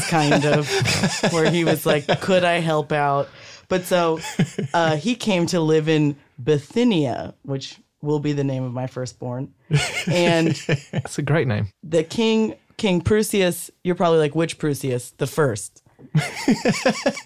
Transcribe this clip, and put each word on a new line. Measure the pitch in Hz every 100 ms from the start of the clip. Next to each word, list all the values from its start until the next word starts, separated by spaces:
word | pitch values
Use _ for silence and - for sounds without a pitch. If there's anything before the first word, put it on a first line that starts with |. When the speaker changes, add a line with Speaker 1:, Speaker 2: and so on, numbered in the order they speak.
| -
Speaker 1:
kind | 165 147 180
of, | 147 147 139
Speaker 2:
<laughs> | - 120 - 196 - 175
Speaker 1:
where | 170 160
he | 170
was | 165 160 160
like, | 151 143 175
"Could | - 185
I | 180 170
help | 165 156 147
out?" | 151 143 139 139 - - - -
But | 185 180
so, | 180 170 160 - - 151 - 151
uh, | 170 160 156
he | 180
came | 247 220 180 170
to | 180
live | 156 160 156
in | 156 147 143 _ -
Bithynia, | 123 147 - 233 247 180 135 - - -
which | - 135 - - _ _
will | 147 151
be | 147
the | 143
name | 139 131
of | 131
my | 123 127
firstborn. | - 127 - 127 123 139 _ - 151 - - -
And | 175 175 170 165 147 - 147
Speaker 3:
<laughs> | -
That's | 180 - -
a |
great | 143 156 139
name. | 107 104 _
Speaker 1:
the | - 165
king, | 160 - 226 220 220 - _ -
King | 220 180
Prusius, | 170 214 208 208 180 175 - _
you're | 175
probably | 180 175 165
like, | 151
"Which | 156 165 -
Prusius?" | 156 139 139 123 - -
The | 139
first. | - 143 101 - - _ _ -
Speaker 3:
<laughs> | 156 - - - - 247 - 262 - - -